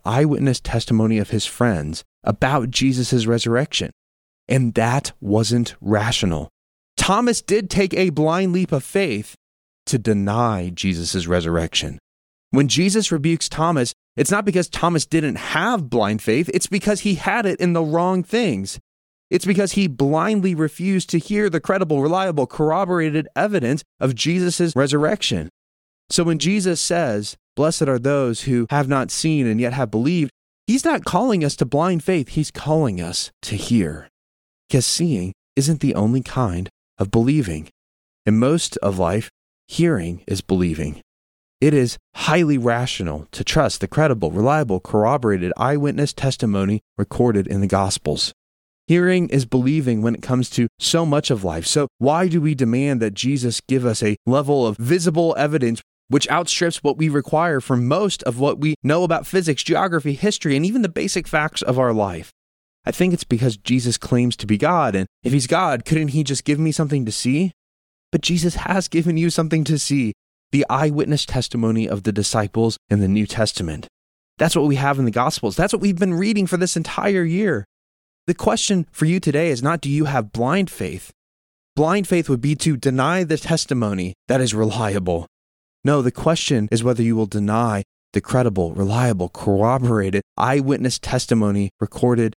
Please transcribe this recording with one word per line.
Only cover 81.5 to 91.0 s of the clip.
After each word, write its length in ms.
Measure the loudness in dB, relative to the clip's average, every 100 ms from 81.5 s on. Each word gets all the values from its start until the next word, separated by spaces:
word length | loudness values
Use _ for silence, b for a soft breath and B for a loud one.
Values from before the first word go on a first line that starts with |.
| _ _ -2
Blind 320 | 2 2 2
faith 220 | 0 2
would 100 | 0
be 140 | 0 0
to 220 | 0 0
deny 460 | 0 0 2 0
the 120 | 0 -2
testimony 800 | 0 -2 0 -2 0 -2 -4 -8 -2
that 140 | 0
is 140 | 0
reliable. 720 | 0 0 0 -2 -2 -2 -2 -4 _ _ _ _ _
No, 180 | 0 2
the 80 | 2
question 580 | 0 0 0 0 0 0
is 140 | 0
whether 180 | 0 2
you 140 | 2 2
will 100 | 0
deny 580 | -2 0 0 0 -2 -6 _ _
the 80 | -4
credible, 520 | 0 2 2 0 -2
reliable, 560 | 0 0 2 2 0 -4
corroborated 920 | -4 0 2 2 2 2 0 0 -2 -4 -2
eyewitness 640 | 2 2 2 0 0
testimony 720 | -4